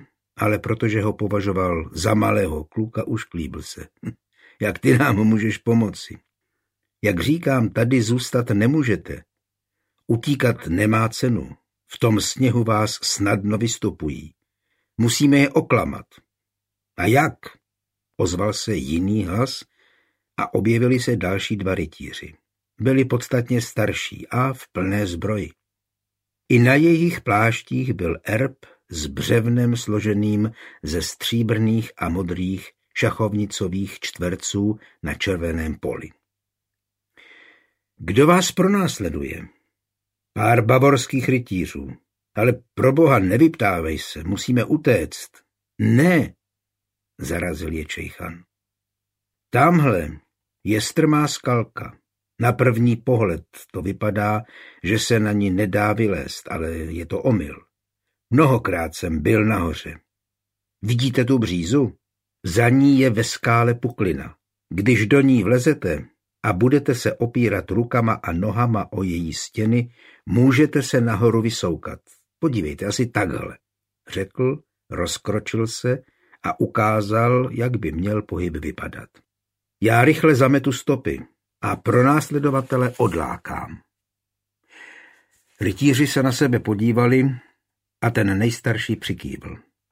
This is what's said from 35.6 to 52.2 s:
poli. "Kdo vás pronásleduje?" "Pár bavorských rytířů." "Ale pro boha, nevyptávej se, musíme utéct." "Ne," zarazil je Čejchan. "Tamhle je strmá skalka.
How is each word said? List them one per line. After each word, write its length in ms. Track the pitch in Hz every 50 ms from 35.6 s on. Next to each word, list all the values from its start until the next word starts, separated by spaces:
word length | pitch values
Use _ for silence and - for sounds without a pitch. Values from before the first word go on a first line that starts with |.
| 80 78 73
poli. 340 | - - 67 62 - - - _ _ _ _ _ _ _ _ _ _ _ _ _ _ _ _ _ _ _ _ _ _ _ - - - - _ _ _ _ _ _ _ _ _ _
"Kdo 300 | - 82 82 98 120 147
vás 240 | 160 175 185 175 -
pronásleduje?" 960 | - - 185 190 202 202 185 156 - - 101 82 76 73 71 67 - - - - _ _ _ _ _ _ _ _ _ _ _ _ _ _ _ _ -
"Pár 320 | 110 107 113 120 123 110
bavorských 640 | 113 127 131 131 143 135 131 - - - 131 123 -
rytířů." 640 | 131 123 120 - 95 90 78 - - 71 69 - - - _ _ _ _ _ _ -
"Ale 260 | 104 110 123 117 - _ _ -
pro 200 | - 117 131 131
boha, 260 | 156 165 147 131 110
nevyptávej 800 | 95 92 104 123 160 160 156 - 113 101 92 85 80 80 80 76
se, 240 | - - - 82 80
musíme 400 | 87 101 95 - - 127 120 107
utéct." 680 | - 151 151 - - 117 92 78 - - - - - _ - _ _ _ _ _ _ _ -
"Ne," 540 | 107 110 113 123 156 180 180 156 107 85 - _ _ _ _ _ _ _ _ _ _ _ _ _ _ _ _ -
zarazil 540 | - - 85 85 82 90 80 76 82 80 80
je 120 | 80 78
Čejchan. 580 | 78 - 82 - - - - 87 82 82 85 87 _ _ _ _ _ _ _ _ _ _ _ _ _ _ _ _ _ _ _ _ _
"Tamhle 720 | - 120 143 165 175 165 147 135 107 87 80 76 76 78 _ _ _ _ _ _ _ _ -
je 180 | 95 107 110
strmá 460 | 117 - - 165 156 151 151 147 151
skalka. 680 | 143 - - - 131 123 117 110 - - - - - - _ _ _ _ _